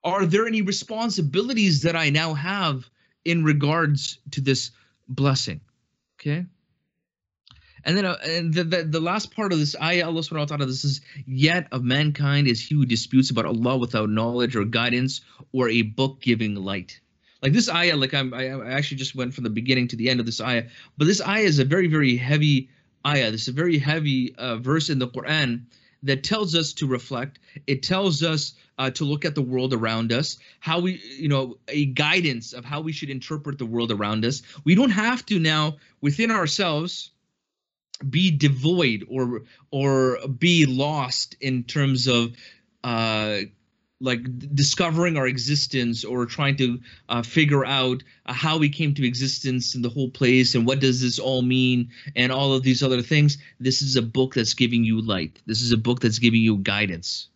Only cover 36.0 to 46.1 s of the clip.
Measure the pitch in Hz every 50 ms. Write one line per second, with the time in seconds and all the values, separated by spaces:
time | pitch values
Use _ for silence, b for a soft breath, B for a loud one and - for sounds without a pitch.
36 | - 143 143 143 226 226 226 202 175 151 - - 196 175 156 147 160 180 - -
37 | - - _ _ _ _ _ _ _ _ _ _ _ _ _ _ _ _ - -
38 | - 139 - 170 185 185 156 139 147 143 139 123 131 156 180 180 165 127 113 104
39 | 101 - 127 131 127 120 123 107 B B B B B B - 139 139 139 135 135
40 | 131 127 123 - - 139 131 117 165 175 175 165 151 139 127 131 139 147 156 147
41 | 131 123 - - - - - _ - 135 131 127 120 - - 151 139 139 135 123
42 | 123 131 123 120 120 117 117 B B B B B B B _ _ - 123 120 113
43 | 113 113 110 107 107 107 104 101 101 107 _ _ _ _ _ _ _ _ _ _
44 | 127 127 123 117 120 131 123 123 143 143 147 139 143 139 - - 180 170 160 165
45 | 175 175 160 147 131 127 135 131 117 131 147 143 - - - 131 120 120 113 113
46 | 120 104